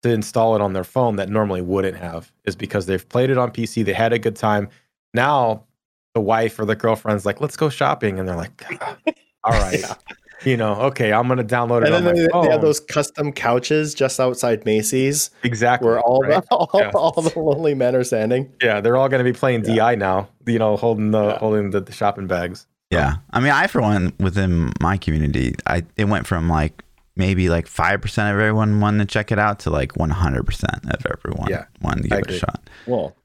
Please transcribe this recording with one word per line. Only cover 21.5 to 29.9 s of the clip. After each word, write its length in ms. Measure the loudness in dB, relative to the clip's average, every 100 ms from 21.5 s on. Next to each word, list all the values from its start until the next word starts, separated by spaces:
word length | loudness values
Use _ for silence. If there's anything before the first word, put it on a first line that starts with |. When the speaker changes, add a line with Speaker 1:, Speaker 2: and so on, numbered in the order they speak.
| 0 0
Speaker 1:
the, 100 | -4
the 120 | -6
shopping 320 | -2 -2 -2 -4
bags. 400 | -4 -4 -8 -20 _ _
Speaker 3:
Yeah. 280 | 0 0 -2 -4
I 80 | -2
mean, 120 | 2
I, 160 | 2 2
for 140 | 0
one, 300 | 2 2 0 0
within 540 | -2 0 2 2 0 0
my 160 | 0 0
community, 580 | 0 0 0 0 -2 -4 -2
I, 180 | -4 -4 -2
it 100 | 0
went 180 | 0 0
from, 220 | -2 2
like, 340 | 2 0 -4 -20 _ _ -2
maybe, 320 | 0 2 2
like, 180 | 0 -2
five 340 | -2 0 0
percent 320 | -2 -2 0 2
of 20 |
everyone 400 | 2 2 2 2
wanting 180 | 2 2
to 60 | 0
check 260 | -2 -2
it 80 | 0
out 200 | 0 -2
to, 100 | -2
like, 260 | -2 -2